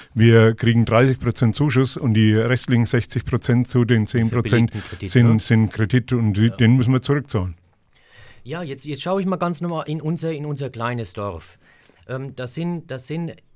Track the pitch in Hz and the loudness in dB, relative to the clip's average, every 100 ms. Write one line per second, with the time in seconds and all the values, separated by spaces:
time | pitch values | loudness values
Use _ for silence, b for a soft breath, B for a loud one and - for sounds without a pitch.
0 | B - 113 113 110 113 113 117 113 113 | B 4 6 8 6 4 2 2 4 4
1 | 135 131 123 110 117 107 147 123 131 - | 4 2 -2 0 0 2 0 2 0 -2
2 | 123 107 110 107 117 123 - 120 117 123 | 0 4 4 4 2 -2 0 0 2 0
3 | - - - 120 - 120 120 123 117 120 | -2 -6 -4 -4 0 0 0 0 2 2
4 | 107 123 113 120 113 120 117 110 - - | 0 0 0 0 0 2 2 -2 -14 -12
5 | 98 123 117 110 - 113 107 - 107 127 | -2 4 4 4 2 2 2 0 0 0
6 | 117 123 110 95 113 113 113 131 117 131 | 0 -2 0 2 0 4 4 4 2 0
7 | - 143 135 107 92 85 _ _ _ _ | 0 -4 -2 -6 -6 -10 _ _ _ _
8 | b b b b 120 160 170 135 151 139 | b b b b -14 -12 -10 -12 -12 -10
9 | - 190 190 180 175 175 175 165 147 156 | -6 -4 -2 -2 -4 -4 -6 -6 -6 -6
10 | 151 165 160 156 147 143 135 113 117 120 | -4 -4 -6 -6 -8 -8 -8 -6 -6 -6
11 | 107 - 101 82 - _ b b b b | -8 -8 -8 -10 -14 _ b b b b
12 | b 131 135 127 123 143 170 175 - 131 | b -12 -10 -12 -12 -8 -8 -8 -10 -14
13 | 127 156 170 - _ | -10 -10 -10 -12 _